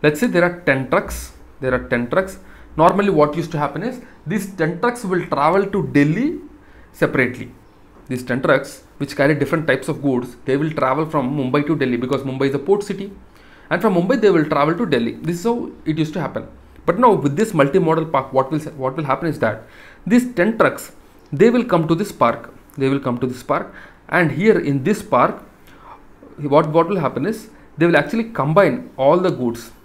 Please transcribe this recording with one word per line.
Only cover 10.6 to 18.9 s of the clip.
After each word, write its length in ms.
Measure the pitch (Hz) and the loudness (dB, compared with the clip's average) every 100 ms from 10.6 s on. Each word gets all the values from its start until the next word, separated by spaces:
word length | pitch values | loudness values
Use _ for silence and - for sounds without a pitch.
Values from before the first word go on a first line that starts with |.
| 156 | 0
travel 320 | 151 131 135 | -2 0 0
from 320 | 156 156 127 147 | -2 -2 -2 -2
Mumbai 300 | 127 147 147 | 0 0 0
to 100 | 156 | 0
Delhi 200 | 131 120 | 0 -2
because 260 | 127 139 | -2 -2
Mumbai 260 | 135 131 135 | -4 -2 -2
is 60 | |
a 40 | 143 | -2
port 240 | 143 202 | 0 0
city, 300 | - 196 202 - - - - - - | 0 -8 -8 -14 -20 -20 -20 -20 -4
and 120 | 175 | 0
from 140 | 220 | 2
Mumbai 260 | 180 180 262 | 2 2 4
they 100 | 208 | 4
will 160 | 175 151 | 4 2
travel 280 | 151 147 | 2 2
to 120 | 165 226 | 2 0
Delhi. 260 | 131 117 | 0 0
This 260 | - 151 175 | -4 -6 -4
is 40 | |
how 260 | 233 240 - - | -2 -2 -6 -10
it 140 | - 156 | -6 -2
used 160 | 151 | -2
to 60 | 190 | -4
happen. 280 | 139 - - - - - - | -6 -6 -10 -18 -20 -10 -4
But 120 | 175 | 4
now 140 | 247 | 4
with 240 | 185 139 139 | 4 2 0
this 160 | 220 | -2
multimodal 580 | - - 190 165 160 160 | 2 2 2 2 0 0
park, 220 | 139 131 | -2 0
what 180 | 131 131 | -2 0
will, 80 | 156 | -4
what 380 | 151 - 131 | -6 -6 -6